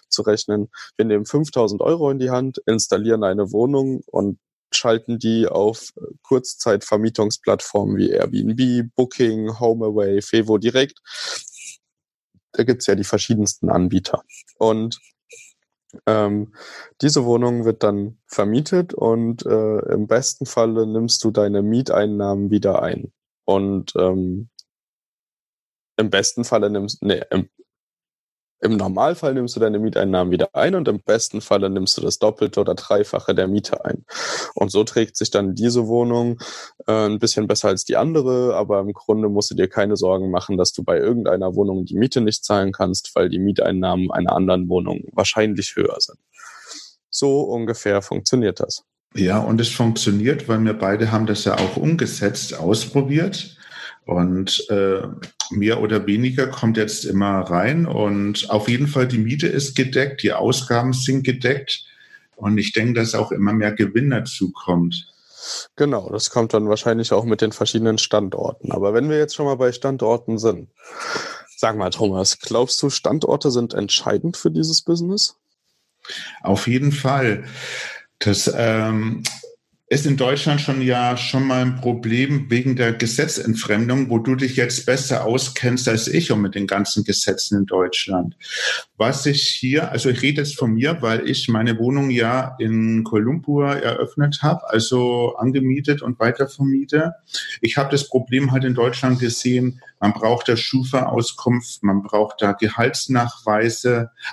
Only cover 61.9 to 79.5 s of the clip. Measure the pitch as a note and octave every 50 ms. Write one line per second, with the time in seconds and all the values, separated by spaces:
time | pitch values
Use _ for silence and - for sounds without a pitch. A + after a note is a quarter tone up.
61.9 | _ _ - _ - - _ _ _ - G#2+ G#2 G#2+ G#2 G2+ - - A2 A2 B2
62.9 | A#2 A#2 A2+ A2+ - A2 G#2+ - - G2 G2+ G#2 G#2+ A2 G#2 G#2 G#2+ - G#2 F#2+
63.9 | - A#2 C#3 C#3+ B2 G#2+ - - - - G2 F#2 - - - F#2 F2 E2+ E2+ F2
64.9 | F2 - - - _ _ _ _ - - - - - - - - _ - D3 C#3+
65.9 | B2+ G#2 F#2 F#2 G2+ G#2+ - - - B2 A2+ A2 - G#2+ G#2+ G#2 G#2+ A2 - A#2+
66.9 | A2 A2+ A2 - G#2 G2+ A#2 A#2 G#2+ - A2+ A2 - - G#2+ - - A2 A2+ A2+
67.9 | A2 A2 - - - G#2 G2+ F#2+ - - - F2 - - - - - F#2 G2 G2+
68.9 | G#2+ A#2 C#3 D3+ D3+ D3+ D3+ D3+ - - D3 C#3+ C3+ B2 C3 B2 A#2+ - - C#3
69.9 | C3+ B2 A#2 A2 A#2 A#2 - - A2+ G#2 A2 A2+ F#2+ E2+ - - _ _ - -
70.9 | - - - - - - - - - - - - - - - A2+ A2 G#2+ F#2+ F2+
71.9 | - - A2+ G2+ F#2+ F#2 F#2+ - - - - - A2 A#2 B2 - - - - C#3
72.9 | - - - - C3+ D#3 - - C#3+ C#3 - D3 A#2+ A#2+ A#2+ A#2 - G2+ G#2 G2+
73.9 | - - - - G#2 G2 - E3+ F3 - - E3 D#3 D#3+ D#3+ D#3+ D#3+ C#3 - -
74.9 | E3+ E3+ E3+ F3+ G3 G#3+ - - - _ _ _ _ _ _ _ _ _ _ _
75.9 | _ _ - - - - - - - - - F#2 G2+ - - A#2+ B2 C3 C#3+ C#3+
76.9 | C#3+ - - C3 C#3 C#3 B2+ A2+ G2+ - - - - - - - - - - -
77.9 | - - - _ _ _ - G#2 G2+ - - - - - A#2 A2+ A2 A2 A2 A2
78.9 | A2 G#2+ A2 A2+ A#2 - - - - - - -